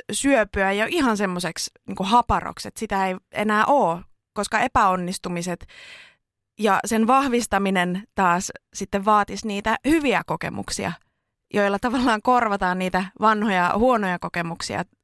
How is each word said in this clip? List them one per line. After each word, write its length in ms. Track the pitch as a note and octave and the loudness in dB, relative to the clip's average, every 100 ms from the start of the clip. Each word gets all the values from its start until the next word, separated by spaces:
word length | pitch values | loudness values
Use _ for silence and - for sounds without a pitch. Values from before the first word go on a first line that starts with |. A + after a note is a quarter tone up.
| - | -8
syöpyä 600 | G#3 C#4 C4+ G#3 G3+ G3 | -2 2 4 2 0 0
jo 140 | G3+ A3+ | 0 0
ihan 280 | E4+ C4 G#3 | 0 0 0
semmoiseksi 540 | G3 F3+ E3+ - - - - | -2 -2 -6 -6 -10 -10 -12
niinku 160 | G3 | -6
haparoksi, 640 | F#3+ A#3+ - F#3+ - - G3+ | 2 2 2 0 -2 -10 -12
että 120 | - | -10
sitä 280 | A3 G3 F#3+ | -4 -2 -2
ei 80 | F#3 - | -4 -8
enää 340 | - G#3 G#3 - | -4 0 2 4
oo, 360 | C#4+ F3+ F3 - _ _ | 4 2 -2 -8 _ _
koska 260 | - G3+ A3 | -8 -4 0
epäonnistumiset 1080 | B3 B3 G3+ F#3 F3 F#3+ F3 F3 F3 D#3 - - - - - _ _ _ _ - | 0 2 2 2 -2 -8 -8 -6 -6 -8 -12 -20 -20 -20 -20 _ _ _ _ -2
ja 200 | G#3+ F#3+ G#3 | 0 2 0
sen 220 | A3 A3+ | 0 4
vahvistaminen 960 | C4+ C#4 A#3+ A3 G3 G3 F#3+ F3 F3+ A3 - | 4 4 0 0 0 2 2 0 -2 -6 0
taas 360 | F3+ F3 - - _ | 2 2 -2 -10 _
sitten 320 | - G3 G3+ G3 | -10 -6 -2 2
vaatisi 420 | G#3 G3+ G3 A3+ | 2 2 -4 -8
niitä 300 | G3+ G#3+ - C4+ | -6 -2 -2 2
hyviä 360 | D#4+ C#4+ F3+ - | 2 2 0 -2
kokemuksia, 640 | D#3+ E3 G#2 - - B2+ E3 _ _ _ _ _ | -6 -6 -8 -8 -6 -6 -8 _ _ _ _ _
joilla 260 | G#3 G3+ G3 | 0 0 0
tavallaan 420 | B3+ C4 B3 G#3+ | -2 0 0 2
korvataan 580 | B3 B3 A3+ G3+ F#3 F3+ | 2 2 2 0 0 0
niitä 260 | F#3 F#3 F#3+ - | -2 -2 -4 0
vanhoja 520 | A3 G#3+ A3 F#3 F3 - | 2 2 2 2 2 2
huonoja 440 | B3 A#3 F#3+ F3 | 2 2 0 -4
kokemuksia, 640 | E3+ F3 E3+ E3+ - - F3+ _ | -6 -6 -6 -8 -6 -6 -8 _